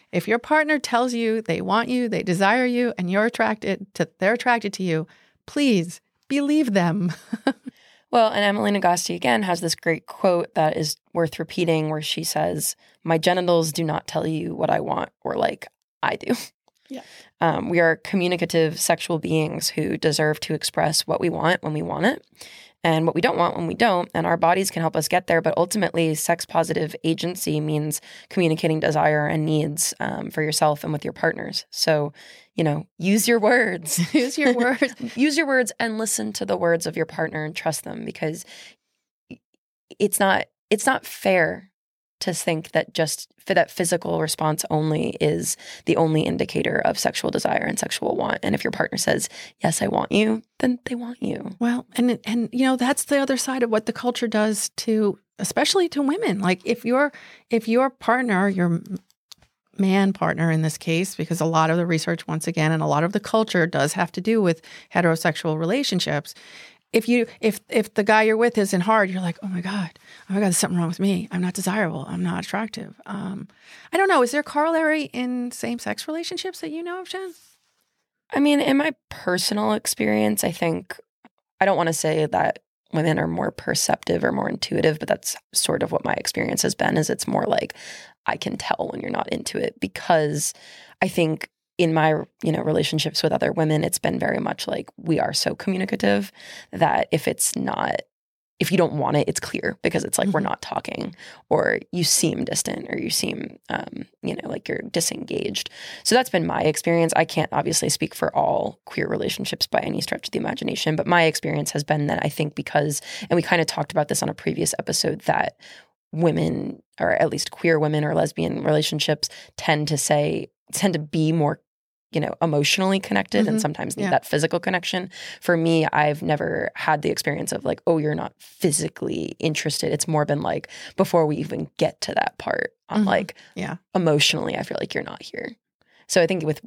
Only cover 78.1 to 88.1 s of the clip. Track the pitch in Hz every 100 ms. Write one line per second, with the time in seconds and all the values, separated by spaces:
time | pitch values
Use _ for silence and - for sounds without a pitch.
78.1 | _ _ - 294 285 - 269 311 - -
79.1 | - - 180 - 208 214 214 - - 214
80.1 | - - 208 - 165 165 175 185 - -
81.1 | _ _ _ _ - 196 165 165 160 156
82.1 | 160 151 175 - - _ _ _ 165 160
83.1 | 156 160 170 - - - - - - -
84.1 | - - - - - - - 156 151 -
85.1 | - - - _ - - - 160 - -
86.1 | - - - - - - - - 156 151
87.1 | - - - - - - - - - -